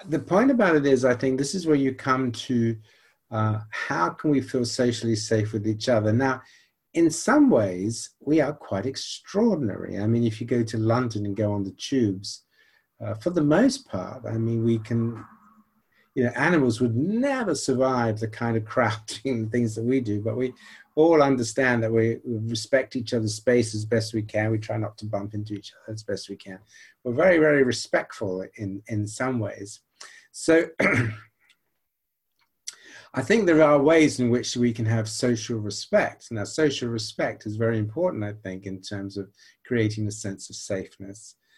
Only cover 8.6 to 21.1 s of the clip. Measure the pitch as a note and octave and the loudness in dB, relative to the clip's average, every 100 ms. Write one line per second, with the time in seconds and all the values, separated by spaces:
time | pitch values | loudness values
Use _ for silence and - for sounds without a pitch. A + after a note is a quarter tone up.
8.6 | - G2 A#2+ C3+ - - - G3 A#3 E3+ | -6 -4 -4 -6 -10 -12 -6 0 2 2
9.6 | A#2+ F#2 F2+ F#2+ G#2 A#2 A#2 A2 A#2+ A#2+ | -2 -4 -6 -2 0 2 0 -2 -2 -2
10.6 | A2+ A2+ A2 A#2+ B2 G#2+ G2+ G2+ G#2 G2+ | -2 -2 0 2 0 -4 -6 -2 -2 -2
11.6 | F#2+ - - C3+ G#2+ F#2+ G#2 - _ _ | -6 -10 -2 0 2 0 -8 -14 _ _
12.6 | _ _ _ - G#2+ G#2+ F3 F3 D3 E3 | _ _ _ -12 -10 -6 -2 0 4 4
13.6 | C4 - - F#2+ F2+ - G#2+ A2+ A2+ A#2 | 4 2 -6 -8 -8 -10 -6 -2 -2 0
14.6 | A#2 A2+ - A#2 A#2 A2+ - - _ _ | 0 0 0 -2 -2 -4 -14 -20 _ _
15.6 | _ _ _ _ _ - A#2+ B2 D3+ E3+ | _ _ _ _ _ -2 0 2 2 4
16.6 | B2+ A2+ B2 A2+ F3 A3 C#4 C4 G#3 D3+ | 2 2 0 0 0 0 0 -2 -2 -2
17.6 | - B2 C3 B2 A#2 G#2+ A2 - A#2 A2+ | -2 0 2 2 0 -2 -6 -4 -2 -2
18.6 | G#2+ - A2 G#2+ - - C3+ A#2 A2 A#2+ | -2 0 0 -2 -10 -8 -4 -4 -2 -2
19.6 | A#2 G#2+ A#2 C3+ A2 G#2 A2+ A2+ B2+ - | -2 -2 -2 0 0 -4 -4 -4 -6 -8
20.6 | - - _ - D#3+ | -20 -20 _ 2 6